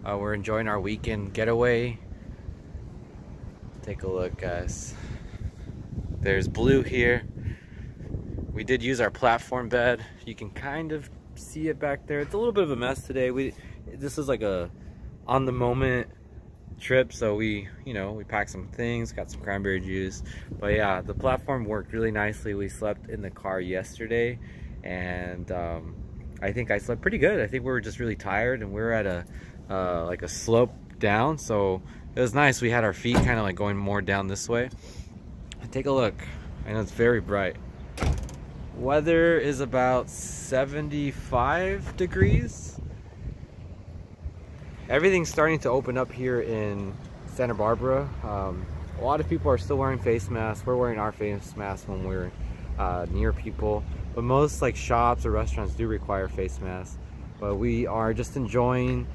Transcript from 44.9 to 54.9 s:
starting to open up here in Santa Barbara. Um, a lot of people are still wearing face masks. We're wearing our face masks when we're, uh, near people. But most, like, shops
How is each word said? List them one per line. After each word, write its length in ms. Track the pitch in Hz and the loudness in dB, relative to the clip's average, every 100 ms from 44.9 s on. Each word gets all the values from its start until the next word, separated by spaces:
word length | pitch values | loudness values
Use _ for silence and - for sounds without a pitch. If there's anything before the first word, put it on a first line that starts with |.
| 131 175 185 160 | 4 6 4 2
starting 300 | - 156 156 | 4 4 4
to 100 | 131 | 4
open 300 | 127 127 123 | 2 2 0
up 120 | 127 | 0
here 300 | 120 127 123 | -2 0 2
in 520 | - 110 107 101 98 98 - - - | 2 0 0 -2 -6 -8 -12 -12 -12
Santa 260 | - 123 | -2 0
Barbara. 560 | 107 107 113 127 135 139 - | 2 4 4 2 2 0 -6
Um, 420 | 110 101 95 90 92 - - - | -4 -2 -2 -4 -6 -8 -8 -4
a 40 | |
lot 160 | 113 151 | 0 2
of 100 | 156 | 2
people 220 | 165 151 | 2 4
are 60 | 123 | 4
still 160 | - 139 | 4 2
wearing 240 | 135 131 | 2 2
face 320 | 123 117 95 | 2 2 2
masks. 340 | 117 110 104 123 | -2 0 -2 0
We're 120 | 127 | 2
wearing 200 | 123 110 | 2 2
our 140 | 107 | 0
face 440 | 104 104 101 - - | 0 -2 -2 -6 -6
masks 320 | 101 95 - | -4 -4 -4
when 180 | 95 92 | -4 -2
we're, 260 | 95 90 - - - - - | -2 -4 -6 -8 -6 -6 -2
uh, 260 | 98 90 87 | 0 0 0
near 200 | 90 110 | 2 2
people. 520 | 104 113 101 110 107 - - - - | 2 -2 -2 0 0 -2 -6 -6 -2
But 80 | |
most, 400 | 120 131 147 - | 4 6 4 4
like, 120 | 135 - | 0 0
shops 520 | - | 2